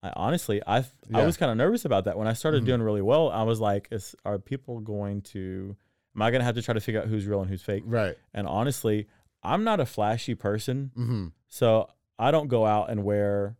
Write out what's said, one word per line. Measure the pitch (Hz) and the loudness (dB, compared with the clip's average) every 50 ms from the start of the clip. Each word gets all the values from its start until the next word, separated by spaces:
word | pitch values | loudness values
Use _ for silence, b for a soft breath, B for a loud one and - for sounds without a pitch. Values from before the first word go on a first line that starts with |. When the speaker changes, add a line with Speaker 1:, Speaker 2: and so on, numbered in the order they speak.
| - | -10
Speaker 1:
I | 95 - | -8 -6
honestly, | - 85 110 156 175 - - 107 101 - | -4 -2 -2 -2 -2 -2 -2 -2 -2 0
I, | - 101 120 131 | 0 0 0 0
th-, | - _ _ - - 110 | -2 _ _ -14 -4 0
I | 113 | 2
Speaker 2:
Yeah. | 135 | 2
Speaker 1:
was | 156 170 | 2 2
kinda | - 180 139 113 | 0 0 0 2
nervous | 110 127 175 226 240 - | 2 2 2 2 0 0
about | - 120 98 95 | 2 2 2 2
that. | 101 85 | 0 -2
When | 95 107 110 | -2 0 -2
I | 113 | -2
started | 113 - 156 156 143 | 0 0 2 2 2
Speaker 2:
Mm-hmm. | 135 | 2
Speaker 1:
doing | 120 127 120 113 | 2 2 2 2
really | 110 104 104 98 | 2 0 0 2
well, | 101 131 156 165 143 | 4 4 4 4 2
I | 78 110 113 | 2 0 0
was | 113 117 110 | 0 0 2
like, | 110 104 101 101 - - | 2 0 0 0 -2 -4
"Is, | - 110 101 - - - _ | -8 -8 -8 -10 -18 -12 _
are | - 104 101 | -6 -6 -6
people | 98 - 135 135 131 - 123 117 | -4 -6 -10 -10 _ -10 -12 -10
going | 110 107 104 104 101 101 101 101 101 | -8 -8 -6 -4 -4 -4 -4 -6 -8
to, | - - 98 95 92 92 95 95 98 104 - _ _ _ _ _ _ _ | -8 -10 -10 -8 -8 -8 -8 -8 -10 -12 -14 _ _ _ _ _ _ _
am | 101 104 | 0 2
I | 117 | 2
gonna | 120 131 123 | 4 2 2
have | 123 117 | 2 0
to | 117 120 | -2 -2
try | - 120 | -2 -2
to | 110 | -2
figure | 104 - 110 110 82 | -2 -2 -2 -2 -2
out | 110 | 0
who's | 110 107 98 | -2 -2 -2
real | 101 104 98 | 0 -2 -2
and | 95 92 | 0 -2
who's | 98 92 - | -4 -6 -4
fake?" | - 107 95 - | -4 -4 -4 -4
Speaker 2:
Right. | 113 117 117 107 95 82 - _ _ _ | -2 -2 0 0 0 -2 -8 _ _ _
Speaker 1:
And | 101 101 | -6 -6
honestly, | 80 69 101 117 139 131 - - 113 107 107 104 b b b b b _ _ _ | -2 -2 0 0 0 -2 -2 0 0 0 0 -2 b b b b b _ _ _
I'm | 87 131 185 214 | -2 0 0 2
not | 226 220 196 | 2 2 0
a | 143 | 0
flashy | 120 - - 104 104 113 117 - - 120 | -2 -2 -2 0 0 0 -2 -2 -6 -6
person. | - - 101 101 110 - - 127 135 139 135 - | -4 -2 -2 -2 -2 -2 -4 -4 -4 -4 -8 -6
Speaker 2:
Mm-hmm. | 120 123 113 120 110 95 85 80 _ _ _ | -6 -4 -2 -2 -2 -4 -6 -10 _ _ _
Speaker 1:
So | - - 131 117 110 110 107 - _ _ _ _ _ _ | -4 2 4 6 6 4 4 0 _ _ _ _ _ _
I | 110 127 | 0 2
don't | 151 160 147 | 4 2 2
go | 143 123 117 110 | 2 2 4 4
out | 107 107 107 101 - | 4 4 2 2 0
and | 113 107 101 | -2 -2 0
wear | 101 104 104 104 101 101 101 101 101 113 _ | 2 2 2 2 2 2 0 -2 -2 -6 _